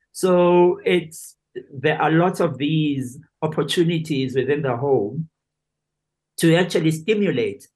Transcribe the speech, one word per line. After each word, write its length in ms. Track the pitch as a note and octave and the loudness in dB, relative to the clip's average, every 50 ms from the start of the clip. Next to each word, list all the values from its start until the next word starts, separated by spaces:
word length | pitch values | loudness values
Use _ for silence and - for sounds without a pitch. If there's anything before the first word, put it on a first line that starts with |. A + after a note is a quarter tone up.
| _ _ - | _ _ -8
So 680 | - F#3 F#3 F3+ F3 F3 F3 F3 F3 F3 F3+ F3 - - | -2 0 2 4 4 4 6 6 6 6 4 2 0 0
it's, 500 | - F3+ F3 D#3+ D#3+ - - - - - _ _ _ - - - - | 0 0 0 -2 -4 -12 -20 -20 -20 -20 _ _ _ -18 -18 -16 -16
there 300 | D3 B2+ C3 D3+ D3+ - | -8 -4 -2 -2 0 0
are 100 | D#3 D3+ | 0 2
lots 280 | D#3+ E3 F3 F#3 F#3 - | 2 2 2 2 0 -2
of 180 | F3 D#3+ B2+ | -2 -2 -2
these 640 | A#2 D3 D3+ D#3+ D#3 D3+ D3 C#3 C3 A#2+ A#2+ B2 - - _ _ _ | -4 -4 -2 0 0 0 0 -2 -4 -6 -8 -10 -16 -20 _ _ _
opportunities 960 | D#3+ D#3 - E3 C#3 D#3 - F#3 E3 E3 F3 D#3+ D#3+ - D3 C3 C3 B2+ C3 | -6 -4 -2 -2 -4 -2 0 0 0 2 0 -2 -4 -4 -4 -4 -4 -2 -2
within 260 | C3 B2 C#3 D3 D3 | -2 0 0 0 -2
the 160 | C#3 C3+ A#2+ | -2 -2 -2
home 520 | A#2+ C3+ C#3+ C3+ A#2 G2 G#2+ C3+ E3 D#3+ - _ _ _ _ _ _ _ _ _ _ _ _ _ _ _ _ _ _ _ _ _ | -2 0 0 0 0 0 -2 -6 -8 -10 -10 _ _ _ _ _ _ _ _ _ _ _ _ _ _ _ _ _ _ _ _ _
to 180 | - F3 E3 E3 | 0 2 4 4
actually 360 | F3 F3+ - - F3+ D#3+ D#3+ | 4 2 0 0 0 0 0
stimulate 760 | D#3 - - G#3+ G#3+ G#3 G3+ E3+ C3+ A#2+ A2 G2+ G2+ - - _ _ | -2 -2 -2 -2 0 0 0 0 0 -2 -2 -4 -6 -10 -16 _ _